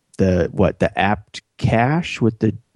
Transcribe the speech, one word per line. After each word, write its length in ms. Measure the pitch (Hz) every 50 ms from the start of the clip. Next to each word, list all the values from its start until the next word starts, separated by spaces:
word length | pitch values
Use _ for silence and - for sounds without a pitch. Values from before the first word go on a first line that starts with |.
| _ _ _
the, 320 | - 95 95 92 87 82 -
what, 280 | - - 98 80 - -
the 180 | 92 - - -
apt 420 | 95 101 104 98 - _ - - - _ _
cache 640 | - - - - 113 120 131 151 170 165 - - -
with 180 | 123 110 110 -
the 160 | 110 110 104 - _ _ _